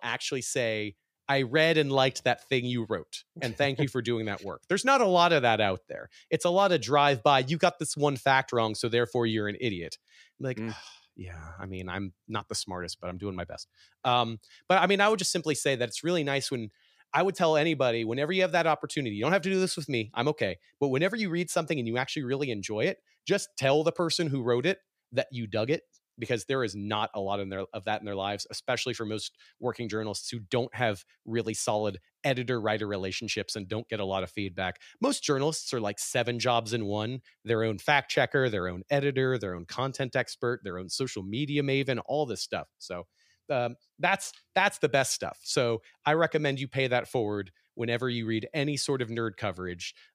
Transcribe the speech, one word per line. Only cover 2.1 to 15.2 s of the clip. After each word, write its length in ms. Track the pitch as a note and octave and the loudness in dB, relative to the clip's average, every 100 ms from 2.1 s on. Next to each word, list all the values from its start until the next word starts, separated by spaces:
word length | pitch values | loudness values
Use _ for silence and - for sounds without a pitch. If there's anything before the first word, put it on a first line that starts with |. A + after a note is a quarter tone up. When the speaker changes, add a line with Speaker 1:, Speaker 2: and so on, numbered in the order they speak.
| - B2+ | 2 0
Speaker 1:
that 220 | A#2+ - | 0 0
thing 180 | C3+ B2 | 0 0
you 200 | B2 G#2+ | -2 -2
wrote, 340 | G2+ D2+ - - - | -4 -6 -14 -16 -8
and 140 | C3+ A2 | -6 0
thank 240 | C#3+ C3+ | 0 2
you 80 | C#3 | 0
Speaker 2:
<laughs> 80 | B2+ | 0
Speaker 1:
for 60 | |
doing 240 | A2+ A#2 A2 | -2 -2 -2
that 180 | G2+ | -6
work." 200 | G2 D#2 - | -8 -12 -2
There's 180 | G3 B3+ | 0 4
not 160 | C4+ | 6
a 60 | G#3+ | 6
lot 240 | F3+ E3+ | 6 8
of 120 | D#3+ | 6
that 180 | B2 A2 | 6 6
out 200 | G#2 F#2 - | 4 0 -6
there. 220 | - - - - | -14 -14 -18 -4
It's 160 | D#3+ F3 | 0 2
a 40 | |
lot 220 | F3 G3 | 4 4
of 100 | E3+ | 4
drive-by, 580 | A2 D3 C#3+ C3+ D3 C3+ | 4 4 6 6 6 6
"You 180 | C3 E3 | 4 2
got 220 | F3+ - | 2 2
this 180 | D#3 - | -4 0
one 200 | C#3+ C3+ | 0 2
fact 340 | - C3+ C3 | 4 4 4
wrong, 240 | A#2+ A2+ G#2 | 2 0 0
so 140 | A#2+ | 0
therefore 360 | A#2 A#2+ B2+ A#2 | 0 0 2 0
you're 220 | A2 G#2 | 0 -2
an 100 | G2+ | -2
idiot." 380 | B2 F#2 D#2+ - _ - - _ | -4 -4 -6 -12 _ -20 -20 _
Like, 180 | C3+ B2 | -8 -6
Speaker 2:
Mm. 160 | A2+ G#2+ - - | -8 -10 -14 -20
Speaker 1:
<sighs> 200 | _ - | _ -16
yeah, 360 | F#2+ E2+ D#2+ E2+ | -14 -12 -14 -12
I 60 | G2 | -10
mean, 240 | F#2 F#2 | -10 -6
I'm 240 | F2+ G2 - - | -6 -6 -10 -8
not 200 | A2 G2+ | -8 -6
the 80 | G#2+ | -6
smartest, 460 | - F#2 F2 - | -6 -8 -8 -8
but 80 | F2+ | -10
I'm 80 | F2+ | -8
doing 180 | G2+ F#2 | -6 -6
my 80 | |
best. 240 | F2 - - _ _ _ C3 | -8 -10 -16 _ _ _ 2
Um, 340 | B2 A#2 A2+ - - - | 2 2 -4 -14 -16 2
but 120 | F#3 | 4
I 60 | F3+ | 4
mean, 140 | G3 | 4
I 80 | G3+ | 4
would 100 | |
just 120 | A3 | 4